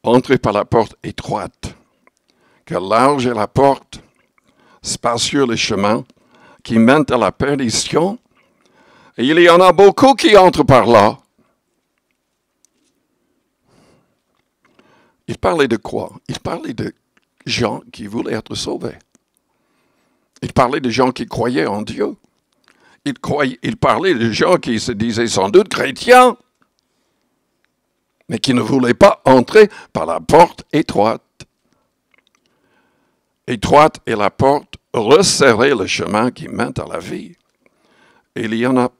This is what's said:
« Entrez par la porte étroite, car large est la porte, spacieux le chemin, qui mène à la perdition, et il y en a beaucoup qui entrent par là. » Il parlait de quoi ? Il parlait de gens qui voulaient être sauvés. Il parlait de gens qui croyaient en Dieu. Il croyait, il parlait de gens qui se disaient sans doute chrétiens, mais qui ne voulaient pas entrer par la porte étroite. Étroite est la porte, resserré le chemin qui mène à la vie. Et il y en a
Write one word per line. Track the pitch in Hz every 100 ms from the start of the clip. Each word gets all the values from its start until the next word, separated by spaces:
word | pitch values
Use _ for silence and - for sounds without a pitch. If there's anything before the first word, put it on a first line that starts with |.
« |
Entrez | 113 123 - 131
par | 120
la | 104
porte | - 117 101 -
étroite, | - - - 104 90 _ - - _ _ _ _ _ _ _ _
car | _ 160
large | 95 110 131 143 123
est |
la | 113 101
porte, | - 139 131 _ - _ _ _ _ _ _ _ _
spacieux | - - 123 117 - 143 127
le |
chemin, | 113 - 98 104 120 139 _ _ _ _ _
qui | - 113
mène | 113 147 135
à | 123
la | 101
perdition, | - 139 143 123 - - - 180 240 _ _ _ _ _ _ _ _ _ -
et |
il | 123 160
y | 175
en | 170
a | 185
beaucoup | 170 196 - 262
qui | 254 - 202
entrent | 185 147
par | 143 131 101
là. » | 113 104 120 _ _ _ _ _ _ _ _ _ _ _ _ _ _ _ _ _ _ _ _ _ _ _ _ _ _ _ _ _ _ _ _ _ _ _ _ _ _ _ _ -
Il | -
parlait | - 170 135
de | 113
quoi ? | - 107 - - -
Il | -
parlait | - 175 302
de | 110 104 - _ _ _ _ -
gens | 120 113 135 -
qui | - 104
voulaient | 107 -
être | 110 - 107
sauvés. | - - - - _ _ _ _ _ _ _ _ _ _ _ _ _ _
Il | 127
parlait | - 123 143
de | 127
gens | 110 127
qui | 127 120
croyaient | - 117 131 143
en | 104
Dieu. | 110 110 208 - _ _ _ _ _ _ _ _
Il | 147 123
croyait, | - 143 139 123
il | - 113
parlait | 139 113 185
de | 135 117
gens | 104 160 180
qui | - 110
se | -
disaient | 104 117 107 117
sans | 101 95
doute | 170 214
chrétiens, | - 127 - - 247 254 - _ _ _ _ _ _ _ _ _ _ _ _ _ _ _ _ _ _ -
mais | 117
qui | -
ne | 123
voulaient | 113 135 123
pas | 123 196 -
entrer | - 131 - 214 208 - -
par | - 80
la | 82
porte | 80 151 170 - -
étroite. | 147 - - 107 113 _ _ - _ _ _ _ _ _ _ _ _ _ _ _ _ _ _ _ _ _ _ -
Étroite | 120 - 139 151 - -
est | 110
la | 101
porte, | - 135 143 - - _
resserré | 123 107 156 190 - 139 107 135
le | 123 92
chemin | - 85 104 123
qui | - -
mène | 95 120 -
à | 73
la | 82
vie. | 90 190 - 175 _ _ _ _ _ _ _ _ _ -
Et |
il | 110
y | 113 123
en | 131
a | 123